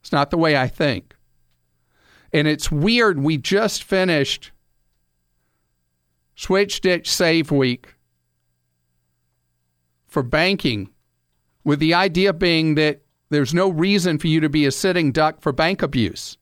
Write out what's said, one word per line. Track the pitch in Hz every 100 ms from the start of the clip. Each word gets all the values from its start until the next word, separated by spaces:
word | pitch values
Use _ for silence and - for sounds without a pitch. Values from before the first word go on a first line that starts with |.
It's | -
not | 151 143
the | 175
way | 160 143
I | 127
think. | - 147 95 - _ _ _ _ _ _ _ _ _ _ _ _
And | 156 151
it's | 151 -
weird, | 147 185 240 226 156
we | 143 156
just | - 196 214 -
finished | - 190 185 156 135 - - - _ _ _ _ _ _ _ _ _ _ _ _ _ _ _ _ _ -
Switch | - 190 196 -
Ditch | 185 175 -
Save | - 170 165 147
Week | 143 131 120 - _ _ _ _ _ _ _ _ _ _ _ _ _ _ _ _ _ _ _ _ _ _
for | 156
banking, | 123 151 180 196 139 107 98 _ _ _ _ _ _ _
with | 147 147
the | 156
idea | 175 190 165 196
being | 175 180 165 160 151
that | 151 147 _ _ _
there's | 147 139
no | 170 190
reason | 160 185 202 175 151
for | 165
you | 156
to | 156
be | 151 143
a |
sitting | - 190 175 151
duck | 143 156 -
for | 160
bank | 131 160 196
abuse. | 151 139 101 - - -